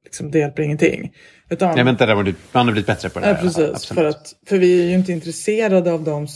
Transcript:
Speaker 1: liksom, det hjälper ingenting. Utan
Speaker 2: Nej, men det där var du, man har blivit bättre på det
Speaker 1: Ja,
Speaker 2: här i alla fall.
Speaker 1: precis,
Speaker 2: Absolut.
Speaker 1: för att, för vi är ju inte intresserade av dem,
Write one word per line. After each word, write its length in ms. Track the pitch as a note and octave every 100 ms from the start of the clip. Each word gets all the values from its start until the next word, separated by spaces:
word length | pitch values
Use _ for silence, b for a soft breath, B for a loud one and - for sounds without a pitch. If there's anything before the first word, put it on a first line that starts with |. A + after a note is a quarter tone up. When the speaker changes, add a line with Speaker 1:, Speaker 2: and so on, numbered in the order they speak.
Speaker 1:
liksom, 260 | _ - D3+
det 80 | D#3
hjälper 240 | C#3+ C#3
ingenting. 500 | D3+ D3+ - - - b b b b
Utan 240 | F3 F#3
Speaker 2:
Nej, 100 | D3+
men 120 | B2 A#2+
det 100 | A2
där 80 |
var 80 | G#2
du, 120 | G2 E2+ -
man 140 | B2+ A#2+
har 60 |
blivit 140 | G#2+ G2+
bättre 220 | G2 F#2
på 120 | -
det 60 | G#3
Speaker 1:
Ja, 40 |
Speaker 2:
här 40 | E3+
i 40 |
alla 80 | F3+
fall. 100 | E3
Speaker 1:
precis, 100 | D3+ - -
Speaker 2:
Absolut. 80 | F3
Speaker 1:
för 40 |
att, 300 | D3+ D3+ - - -
för 100 | G3
vi 240 | F3+ F3+
är 40 | F3
ju 60 |
inte 180 | F#3 F#3
intresserade 800 | E3+ E3 D#3+ - G#3+ A3 F#3+ F3
av 120 | D#3+
dem, 180 | D#3 D3 D3